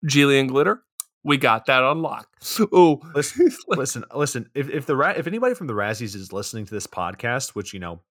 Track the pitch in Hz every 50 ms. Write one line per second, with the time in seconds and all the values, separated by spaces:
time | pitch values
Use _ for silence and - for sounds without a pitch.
0 | - 156 139 143 143 139 139 135 135 131 127 139 147 180 214 247 _ _ _ _
1 | - _ _ _ _ 143 143 139 131 127 113 113 - - 135 131 127 131 147 160
2 | 160 151 120 113 120 _ _ _ - - - - 220 - - 185 180 165 151 143
3 | - 165 160 143 147 - - 247 349 339 254 - - - - - 160 135 - 123
4 | 113 - - 139 147 135 - 127 113 - _ 139 139 135 139 156 139 - 151 131
5 | 143 175 202 - 151 170 185 226 247 254 247 247 190 143 113 104 101 104 110 107
6 | 120 107 95 98 95 95 - 98 101 - - 113 107 95 110 104 92 - - -
7 | 90 87 92 - - 120 120 127 131 - - 107 98 - - 98 90 85 85 85
8 | _ _